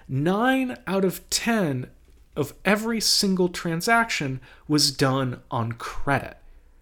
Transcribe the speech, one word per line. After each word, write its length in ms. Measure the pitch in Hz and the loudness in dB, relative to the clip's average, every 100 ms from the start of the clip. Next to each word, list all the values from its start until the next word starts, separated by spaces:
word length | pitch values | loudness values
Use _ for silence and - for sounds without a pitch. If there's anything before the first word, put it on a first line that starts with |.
| - | -6
nine 680 | 135 156 196 247 262 254 247 - | -2 0 2 2 2 0 -6 -4
out 180 | 196 | 0
of 240 | 190 175 - | 0 0 -4
ten 580 | - - 226 170 127 - - _ - - - | -4 0 0 0 -2 -6 -14 _ -20 -12 -6
of 180 | 131 - | -6 -4
every 360 | - 208 226 226 | 0 0 0 -2
single 480 | - - 202 185 180 | 2 2 2 2 0
transaction 920 | 180 175 165 202 233 226 - 143 131 - - - | 0 -4 -2 2 2 2 -2 -4 -6 -10 -16 0
was 240 | 151 143 | 2 2
done 500 | 135 139 135 131 120 - | 2 2 2 0 -4 -6
on 240 | 127 113 | -4 -4
credit, 640 | 117 - - - 139 - - - - - - | -6 -8 -4 0 0 -2 -12 -20 -20 -20 -20